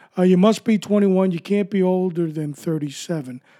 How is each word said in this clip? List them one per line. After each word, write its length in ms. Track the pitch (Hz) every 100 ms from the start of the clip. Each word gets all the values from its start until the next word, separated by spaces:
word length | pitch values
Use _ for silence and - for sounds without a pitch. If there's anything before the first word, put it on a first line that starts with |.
| - -
Uh, 40 |
you 140 | 185 180
must 280 | 208 214
be 120 | - 214
twenty-one. 540 | - 208 202 185 190
You 100 | 170
can't 300 | - 202 202
be 120 | 202
older 480 | 185 185 185 165 165
than 220 | 151 151
thirty-seven. 880 | 143 170 160 143 139 - 165 127 123 _